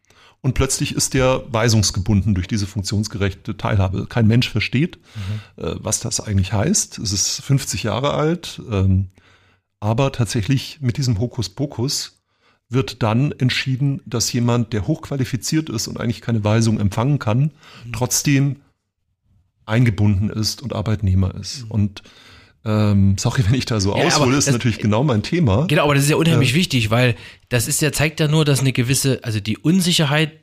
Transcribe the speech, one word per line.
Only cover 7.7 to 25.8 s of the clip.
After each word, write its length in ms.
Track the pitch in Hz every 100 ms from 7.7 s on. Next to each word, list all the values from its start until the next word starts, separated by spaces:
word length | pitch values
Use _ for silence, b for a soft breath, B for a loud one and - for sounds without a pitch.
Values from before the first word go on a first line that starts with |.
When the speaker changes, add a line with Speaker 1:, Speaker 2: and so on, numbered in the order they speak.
| 95
Speaker 1:
Jahre 320 | 110 107 143 147
alt, 440 | 151 175 - - -
ähm, 380 | 98 95 95 95 b b b b b _ -
aber 320 | 104 117 135
tatsächlich 680 | - 113 120 104 131 - -
mit 160 | 127 147
diesem 220 | 127 98
Hokuspokus 960 | 120 - 104 - 117 - 131 - - _ _ _ _ _ -
wird 320 | 123 - -
dann 300 | 110 113 147
entschieden, 720 | - 127 - 131 127 139 139 -
dass 260 | 117 -
jemand, 400 | 123 120 120 113
der 140 | 104 95
hochqualifiziert 840 | 156 - 139 127 104 - 156 156
ist 180 | 110 -
und 140 | -
eigentlich 180 | 117 -
keine 240 | - 113
Weisung 380 | 104 113 113 107
empfangen 360 | 101 - 131 143
kann, 220 | 113 117 151 B B B 120
Speaker 2:
Mhm. 80 |
Speaker 1:
trotzdem 640 | 117 123 - 147 139 139 135 _ _ _ _ _ _ _ _ _ _ -
eingebunden 600 | 110 127 98 104 98 107
ist 320 | 107 104 -
und 120 | 113
Arbeitnehmer 640 | 98 107 104 95 92 92 98
ist. 300 | 98 143 113
Speaker 2:
Mhm. 60 |
Speaker 1:
Und, 320 | 107 104 - B B B B B _ 110
ähm, 520 | 107 107 101 98 98
sorry, 260 | 120 131 98
<laughs> 20 |
wenn 60 | 131
ich 100 | -
da 140 | 110
so 120 | 95 -
Speaker 2:
Ja, 100 | 139
aber 100 | 147
Speaker 1:
aushole, 220 | 127 139
ist 100 | 139
Speaker 2:
das 60 |
Speaker 1:
natürlich 260 | 117 120 101
genau 240 | 107 107
mein 200 | 147 208
Thema. 440 | - 170 127 98 175
Speaker 2:
Genau, 160 | 160